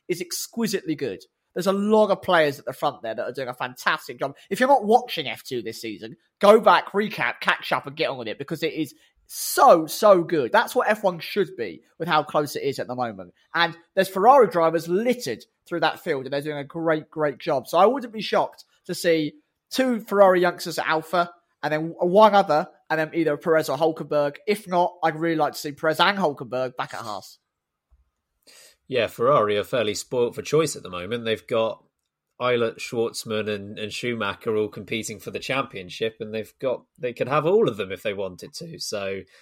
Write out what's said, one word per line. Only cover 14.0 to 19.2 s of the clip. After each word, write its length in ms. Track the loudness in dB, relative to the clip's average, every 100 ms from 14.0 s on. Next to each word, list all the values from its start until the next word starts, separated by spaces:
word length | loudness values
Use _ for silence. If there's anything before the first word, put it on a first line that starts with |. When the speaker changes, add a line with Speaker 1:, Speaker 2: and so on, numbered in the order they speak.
| -2
Speaker 1:
Ferrari 380 | 4 6 8 6
drivers 400 | 4 2 0 -2
littered 580 | 0 0 -2 -4 -8 -12 _ -10
through 140 | -2
that 240 | -2 -2
field, 220 | -4 -4 -4
and 80 |
they're 80 | -6
doing 160 | -6 -8
a 60 | -8
great, 440 | -4 0 0 -2
great 280 | -4 -2 -2
job. 320 | -2 -2 0
So 80 | 4
I 80 | 4
wouldn't 260 | 4 -6
be 100 | -10
shocked 440 | -2 0 0 -6 _ _ -10
to 60 |
see 420 | -2 0 2